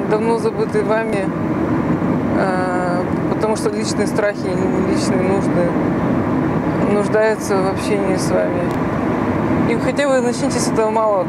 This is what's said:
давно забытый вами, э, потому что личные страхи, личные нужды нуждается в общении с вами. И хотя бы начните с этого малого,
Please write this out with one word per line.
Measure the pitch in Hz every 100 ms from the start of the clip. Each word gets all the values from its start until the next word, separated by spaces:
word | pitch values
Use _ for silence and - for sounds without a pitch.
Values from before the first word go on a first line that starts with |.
| 196
давно | 214 226 226
забытый | 226 208 220 214
вами, | 202 220 226 208 190 - - - - - - - - - - -
э, | 196 185 185 180 180 175 180 - -
потому | 185 220 214
что | 220
личные | 208 214 - 202
страхи, | 220 208 202 196 180 185 190 180
личные | - - 185
нужды | 180 170 170 175 170 170 - - - - - - - - - - -
нуждается | 208 196 214 220 208 - 196
в | 190
общении | 185 - 208 196 180
с | -
вами. | 180 156 139 - - - - - - - - - - -
И | 240
хотя | - 269 285
бы | 262
начните | 240 - 269 240
с | -
этого | 240 220
малого, | 220 220 202